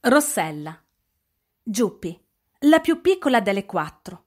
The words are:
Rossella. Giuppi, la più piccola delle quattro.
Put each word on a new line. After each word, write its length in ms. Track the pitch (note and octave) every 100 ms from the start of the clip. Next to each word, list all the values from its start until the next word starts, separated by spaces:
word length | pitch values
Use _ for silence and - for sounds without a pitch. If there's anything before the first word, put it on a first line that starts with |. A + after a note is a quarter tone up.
| B3
Rossella. 720 | C#4 D4 - D#3+ D3+ D#3 D#3+ _ _ _ _ _ _ _ _
Giuppi, 520 | - G#3 G#3+ - F3 E3+ _ _ _ _
la 200 | C#4+ D#4+
più 200 | D#4+ E4
piccola 400 | F4 F#4 C#4+ B3
delle 240 | G3+ G3
quattro. 600 | G3 F3+ D#3 _ - F3